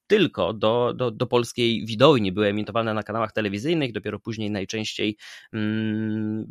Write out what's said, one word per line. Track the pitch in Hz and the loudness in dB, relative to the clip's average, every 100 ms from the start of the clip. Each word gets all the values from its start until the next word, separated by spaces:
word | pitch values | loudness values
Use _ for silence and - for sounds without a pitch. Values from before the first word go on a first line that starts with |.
| - | 2
tylko | 214 156 - 90 | 4 4 2 -2
do, | 110 107 120 120 120 | 2 2 2 2 0
do, | 123 | -4
do | 107 120 | -2 0
polskiej | 123 120 - 117 113 110 | 0 0 0 0 0 -2
widowni. | 110 139 135 98 | 4 6 6 4
Były | 92 104 | 2 0
emitowane | 104 104 110 113 | 0 -2 -2 -2
na | 107 | -2
kanałach | 101 110 110 | -4 -4 -4
telewizyjnych, | - 104 101 131 170 135 | -2 -2 -2 -2 0 0
dopiero | 104 107 101 | -4 -6 -8
później | - 110 107 | -6 -6 -4
najczęściej, | 104 95 110 107 - 104 104 - - - | -4 -4 -6 -6 -2 -2 -2 -10 -20 -10
mm, | 110 107 110 110 107 110 107 107 110 110 | -4 -2 0 -2 -2 -2 -2 -2 -4 -8